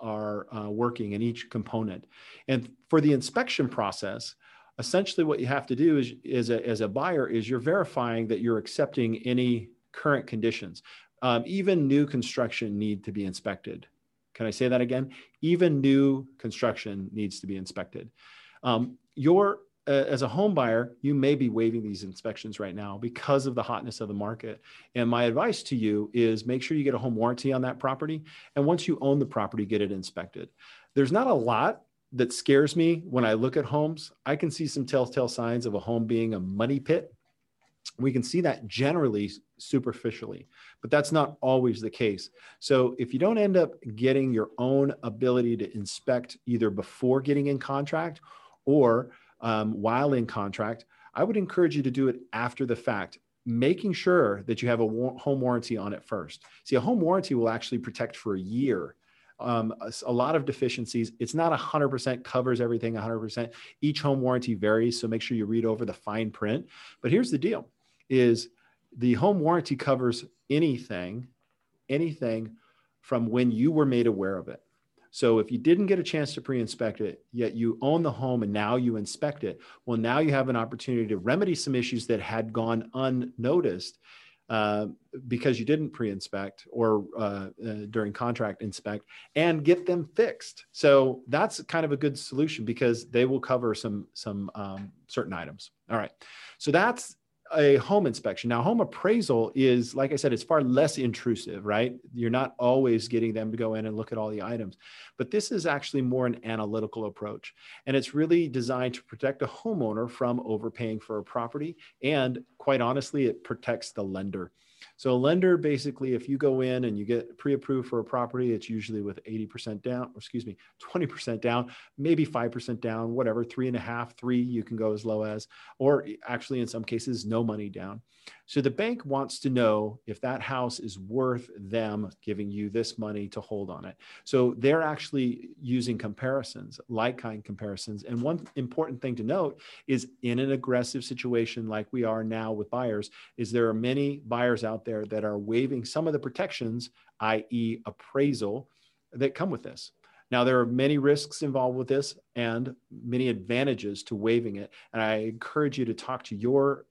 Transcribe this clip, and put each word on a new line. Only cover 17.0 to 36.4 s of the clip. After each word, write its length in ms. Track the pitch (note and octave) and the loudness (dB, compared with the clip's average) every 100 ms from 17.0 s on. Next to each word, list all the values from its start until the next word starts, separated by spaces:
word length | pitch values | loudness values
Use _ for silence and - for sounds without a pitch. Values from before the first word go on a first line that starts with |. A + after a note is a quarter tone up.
| F#2+ | -8
needs 280 | G#2+ G#2 - | -4 -6 -6
to 60 | F#2+ | -8
be 100 | F#2+ | -8
inspected. 520 | F2+ - F2+ - A#2 _ - - - - | -8 -10 -10 -12 -16 _ -20 -20 -20 -6
Um, 340 | B2+ A#2 B2 - _ - | 0 0 0 -8 _ 0
your, 420 | C#3+ F#3 G3+ G#3 - _ - | 4 6 6 0 -8 _ 0
uh, 160 | C#3 C3+ | 2 2
as 160 | C3 | 0
a 60 | C3 | 0
home 260 | D3 G#3 | 2 2
buyer, 380 | D#3+ A#2+ A2+ B2 - | 4 4 2 0 -4
you 140 | C#3 | 0
may 200 | D3 C3+ | 2 4
be 140 | D3 B2 | 4 2
waiving 340 | G#2+ A2+ A2+ | 2 2 0
these 220 | G#2+ F#2+ | -4 -8
inspections 560 | G2 F#2 A2+ - A2 G2+ | -10 -10 -10 -10 -10 -8
right 140 | G2 | -8
now 240 | F#2+ G#2 G2+ | -8 -10 -8
because 480 | A#2 A#2+ - C#3 C3+ | -8 -6 2 2 2
of 80 | |
the 80 | A#2+ | -2
hotness 380 | G#2+ A2 B2 - | -2 -4 -6 -8
of 80 | G#2+ | -6
the 60 | |
market. 460 | G2+ G2+ A#2 A2+ A2 - - - | -4 -6 -6 -10 -14 -18 -20 -8
And 140 | B2 A#2 | -2 2
my 160 | A#2+ | 4
advice 380 | A#2+ A#2+ A3+ - | 2 2 0 -2
to 120 | - B2+ | -4 0
you 340 | A2 G#2 G#2+ | 2 2 0
is 340 | A#2+ A2+ A2 A#2 | 2 4 2 0
make 160 | B2 | -2
sure 140 | - D#3+ | -2 0
you 80 | |
get 100 | C3+ | 0
a 40 | A#2+ | 0
home 180 | B2+ A2 | 0 0
warranty 360 | A#2 B2 C3+ | 0 0 0
on 100 | C3 | 0
that 160 | B2+ B2 | -2 -2
property. 440 | C3+ C3 D#3 D#3 - - - | -4 -2 -4 -6 -10 -20 -8
And 100 | C#3+ C#3+ | 0 2
once 200 | E3+ - | 2 2
you 120 | D#3 | 0
own 180 | C#3 C#3+ | 4 4
the 80 | C#3 | 2
property, 380 | A#2 G2+ A2+ | -2 -2 -2
get 160 | G2+ G#2+ | 0 0
it 100 | G2 | 0
inspected. 600 | G2 F2+ F2 F2+ - - _ - - _ | -4 -8 -10 -10 -12 -16 _ -20 -20 _
There's 160 | C#3 C3 | 2 4
not 160 | G3 C4 | 4 4
a 80 | |
lot 480 | D#3 A#2 A2+ E3+ - _ _ _ | 2 4 4 2 0 _ _ _
that 200 | B2 B2 | 0 0
scares 420 | - - C#3 D3 E3+ | 0 4 6 6 4
me 260 | E3 E3 F3+ | 2 2 0
when 160 | B2+ | 2
I 80 | A2+ | 4
look 240 | A2 B2+ D3 | 4 2 0
at 80 | |
homes. 480 | B2 D3 D#3 D#3 - _ C#3 | 0 0 0 -2 -12 _ -4
I 100 | D3 | -2
can 140 | E3 | -2
see 160 | - D3+ | -2 -4
some 180 | C#3+ | -4
telltale 440 | B2+ C3+ B2 C#3 B2 | 0 2 2 0 0
signs 360 | B2 A#2 B2 | 0 -2 -2
of 100 | A#2 | -2
a 60 | G2+ | -4
home 260 | A2 A#2 A2+ | -2 -2 2
being 280 | A2+ A2+ | 0 0
a 60 | G#2 | -2